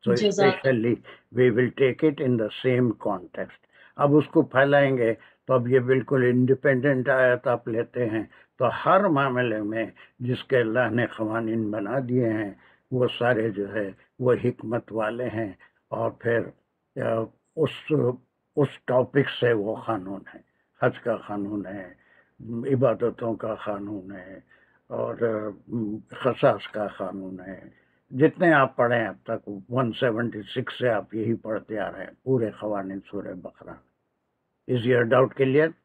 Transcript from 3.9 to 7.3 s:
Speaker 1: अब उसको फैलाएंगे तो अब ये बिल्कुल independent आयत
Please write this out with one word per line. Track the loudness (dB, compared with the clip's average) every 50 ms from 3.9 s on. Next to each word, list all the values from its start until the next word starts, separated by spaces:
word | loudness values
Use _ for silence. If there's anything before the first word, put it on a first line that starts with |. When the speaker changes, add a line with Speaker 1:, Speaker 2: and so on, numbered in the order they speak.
| _ 0
Speaker 1:
अब | 2 4 4
उसको | 4 2 4 2 2 2
फैलाएंगे | 4 4 4 4 6 6 4 4 4 2 2 2 0 0 -2 -6 -20 _ _ _ 0
तो | 2
अब | 2 2 4
ये | 2 2
बिल्कुल | 4 4 2 2 2 0 2 2 4
independent | 4 4 4 4 4 2 2 4 2 2 4 2 2 0 2 0 0
आयत | 2 4 4 4